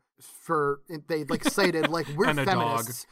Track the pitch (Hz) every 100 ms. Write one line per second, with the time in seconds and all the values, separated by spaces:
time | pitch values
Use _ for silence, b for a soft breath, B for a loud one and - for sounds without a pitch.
0 | _ _ - - - 156 143 143 - 160
1 | 147 156 139 165 - - 185 160 151 165
2 | 143 147 202 147 135 120 117 117 113 117
3 | -